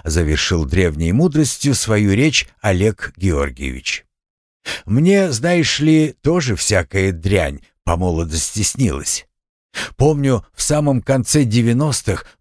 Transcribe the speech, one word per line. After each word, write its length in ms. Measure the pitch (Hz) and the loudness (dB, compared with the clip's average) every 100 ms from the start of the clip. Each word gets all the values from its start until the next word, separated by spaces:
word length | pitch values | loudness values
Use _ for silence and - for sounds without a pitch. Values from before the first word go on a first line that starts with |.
завершил 640 | 80 82 78 76 - 85 69 | -4 0 0 0 0 0 0
древней 460 | 85 90 76 82 | 0 0 0 0
мудростью 640 | 110 175 147 139 - 143 | 2 2 2 0 -2 -2
свою 380 | 123 - 104 101 | -2 0 0 2
речь 340 | 101 151 - - _ | 2 2 0 -4 _
Олег 540 | 107 92 107 101 - - | -2 2 0 -2 -8 -4
Георгиевич. 920 | 92 73 69 60 67 65 - - - _ _ _ _ _ - - | -2 0 -2 -6 -10 -8 -8 -8 -10 _ _ _ _ _ -14 -10
«Мне, 480 | - 117 170 196 185 | -2 2 4 4 2
знаешь 480 | 113 165 175 151 - | -2 0 0 0 0
ли, 340 | 156 156 156 - | 2 4 2 -2
тоже 340 | 143 175 131 92 | 0 0 0 -2
всякая 560 | - 98 - 98 95 | 0 0 0 0 0
дрянь 480 | 82 92 98 73 71 _ _ | -2 0 0 0 -6 _ _
по 120 | - 85 | -4 0
молодости 680 | 92 82 82 80 - 107 | 0 0 -2 -4 -4 -4
снилась». 640 | 101 - 117 67 - - - _ _ _ _ - - - | -4 0 -2 -2 -6 -8 -10 _ _ _ _ -12 -8 0
Помню, 500 | 143 147 139 120 - | 2 2 2 0 -4
в 80 | - | -6
самом 400 | - 151 147 127 | -2 0 2 0
конце 420 | - 135 120 151 | 0 -2 2 2
девяностых 840 | 123 117 117 120 151 123 - 87 - _ | 4 2 2 2 0 -2 -4 -4 -6 _